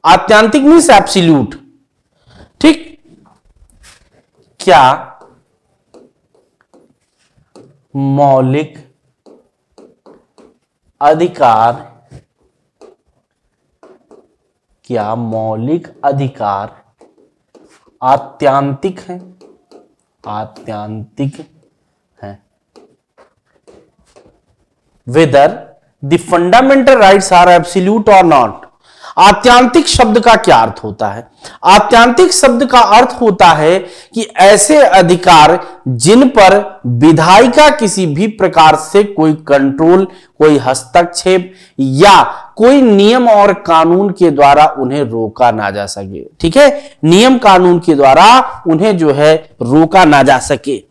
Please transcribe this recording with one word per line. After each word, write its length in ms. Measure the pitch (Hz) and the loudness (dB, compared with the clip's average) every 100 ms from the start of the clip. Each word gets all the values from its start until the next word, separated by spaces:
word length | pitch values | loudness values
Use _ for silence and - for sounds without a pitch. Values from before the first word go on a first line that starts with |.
आत्यांतिक 580 | 160 185 - 214 220 294 | 0 0 2 0 2 0
means 260 | 285 330 330 | 2 2 4
absolute। 640 | 208 196 190 170 147 110 - _ _ _ _ _ _ _ _ _ _ | 2 2 -2 0 0 -4 -12 _ _ _ _ _ _ _ _ _ _
ठीक, 400 | 311 311 - _ _ _ _ _ _ _ _ _ _ _ _ _ _ _ _ _ | -2 -2 -10 _ _ _ _ _ _ _ _ _ _ _ _ _ _ _ _ _
क्या 220 | - 160 127 147 - - _ _ _ _ _ _ _ _ _ _ _ _ _ _ _ _ _ _ _ _ _ _ _ _ _ _ _ | 0 2 2 -2 -10 -20 _ _ _ _ _ _ _ _ _ _ _ _ _ _ _ _ _ _ _ _ _ _ _ _ _ _ _
मौलिक 840 | 139 139 139 143 131 131 139 151 - _ _ _ _ _ _ _ _ _ _ _ _ _ _ _ _ _ _ _ _ _ _ | -8 -6 -2 0 0 -2 -4 -8 -16 _ _ _ _ _ _ _ _ _ _ _ _ _ _ _ _ _ _ _ _ _ _
अधिकार, 840 | 143 160 175 - 127 110 117 120 - _ _ - _ _ _ _ _ _ - _ _ _ _ _ _ _ _ _ _ _ _ - _ _ _ _ _ _ | -2 -2 -4 -2 -2 0 -2 -4 -16 _ _ -20 _ _ _ _ _ _ -20 _ _ _ _ _ _ _ _ _ _ _ _ -20 _ _ _ _ _ _
क्या 300 | _ 117 104 | _ -8 -8
मौलिक 760 | 113 117 110 110 110 123 165 - _ | -8 -8 -8 -8 -8 -8 -8 -10 _
अधिकार 720 | 143 139 135 - 104 98 110 _ _ _ _ _ _ _ _ _ _ _ _ _ | -6 -6 -8 -8 -8 -8 -12 _ _ _ _ _ _ _ _ _ _ _ _ _
आत्यांतिक 1000 | 127 139 - _ 143 139 139 139 196 185 | -4 -4 -6 _ -4 -2 -4 -8 -10 -12
है? 200 | - 180 - _ _ _ _ _ _ _ _ _ | -18 -20 -20 _ _ _ _ _ _ _ _ _
आत्यांतिक 1200 | 104 104 139 - - 107 107 110 - - 139 - - _ _ _ _ _ _ _ | -16 -14 -14 -18 -16 -14 -14 -16 -16 -10 -10 -10 -20 _ _ _ _ _ _ _
है। 240 | 101 101 _ _ _ _ _ _ _ _ _ _ _ _ _ _ _ _ _ _ _ _ _ _ _ _ _ _ - | -20 -20 _ _ _ _ _ _ _ _ _ _ _ _ _ _ _ _ _ _ _ _ _ _ _ _ _ _ -4
Whether 420 | 135 160 139 151 214 - _ _ _ | -2 0 2 0 -2 -20 _ _ _
the 140 | 139 170 | -6 -6
fundamental 800 | - 175 175 226 269 277 254 254 | -4 -4 0 0 2 0 2 4
rights 320 | 196 196 - | 2 0 0
are 160 | 180 180 | 2 4
absolute 600 | 175 - 196 185 220 214 | 2 0 -4 -2 -2 2
or 140 | 190 175 | 2 4
not? 260 | 143 113 - - _ _ _ - - | 0 0 -8 -20 _ _ _ -12 0
आत्यांतिक 680 | 190 202 247 240 247 330 - | 2 2 2 2 2 0 -2
शब्द 300 | - 240 220 | -2 0 0
का 140 | 233 220 | 2 0
क्या 200 | 180 127 | 2 0
अर्थ 260 | 113 - | 0 -6
होता 240 | 110 98 107 | -14 -8 -10
है? 180 | 104 - _ - - | -10 -18 _ -20 -6
आत्यांतिक 680 | 175 208 208 233 247 247 370 | 0 2 2 2 2 2 0
शब्द 320 | - 269 233 | 2 -2 -2
का 140 | 269 247 | 0 0
अर्थ 360 | 208 220 254 - | 2 2 0 -2
होता 260 | 226 180 180 | -4 2 2
है 320 | 151 156 185 180 - _ | 2 0 -2 -6 -20 _
कि 80 | 226 220 - | -12 -10 0
ऐसे 400 | 190 202 - 302 | 2 2 2 2
अधिकार 840 | 247 190 170 175 180 160 151 175 - - 131 | 4 2 2 0 2 4 4 0 -6 -14 -10
जिन 400 | 123 135 233 269 | -4 2 2 2
पर 520 | 233 190 202 202 - 120 | 2 2 2 -4 -12 -8
विधायिका 840 | 120 151 156 165 196 254 262 302 | 0 2 2 2 2 2 2 2
किसी 360 | 285 214 196 175 | 0 -6 -4 -6
भी 200 | 147 214 | -4 -6
प्रकार 500 | - 185 165 156 156 | -4 -4 2 2 0
से 260 | - 202 | -2 -2
कोई 280 | 208 - 156 151 - | -2 -2 -2 -2 -2
control, 580 | 139 139 139 165 185 185 - _ _ | -2 -2 -2 0 0 -2 -10 _ _
कोई 200 | 151 147 | 0 2
हस्तक्षेप 920 | 120 131 - 175 170 - 185 185 180 _ _ - | -2 -6 -2 -2 -2 -6 -2 -4 -4 _ _ -8
या 420 | 135 131 202 185 117 - - - | -6 2 4 4 0 -8 -20 -2
कोई 240 | 233 277 | 2 4
नियम 460 | 247 202 208 254 240 | 2 2 2 2 2
और 240 | 208 202 190 - | 2 0 -2 -2
कानून 440 | 165 165 180 202 | 0 2 0 -2
के 200 | 180 175 | -2 -2
द्वारा 340 | 143 139 143 151 139 | 2 2 2 0 -4
उन्हें 240 | 127 143 | -8 -6
रोका 480 | 127 113 110 - 123 | -8 -8 -10 -2 -2
ना 200 | 110 101 | -2 -8
जा 160 | 101 98 | -8 -10
सके। 380 | 101 95 90 - _ | -12 -16 -16 -20 _
ठीक 160 | 165 262 | -4 2
है, 400 | 285 285 - _ | 2 0 -14 _
नियम 340 | 156 180 247 247 | 0 2 2 2
कानून 400 | 214 185 185 175 | 2 2 2 0
के 160 | 170 | -2
द्वारा 680 | 143 165 165 214 254 247 - 170 | 0 2 4 4 4 0 -8 -4
उन्हें 300 | 160 214 185 | -2 -2 -2
जो 140 | 156 | -2
है 220 | 135 151 160 - _ | 0 0 0 -6 _
रोका 420 | 120 147 160 185 | -2 0 2 2
ना 180 | 170 143 | 2 2
जा 160 | 135 131 | 2 0
सके। 380 | - 139 - 117 _ | -2 -8 -6 -10 _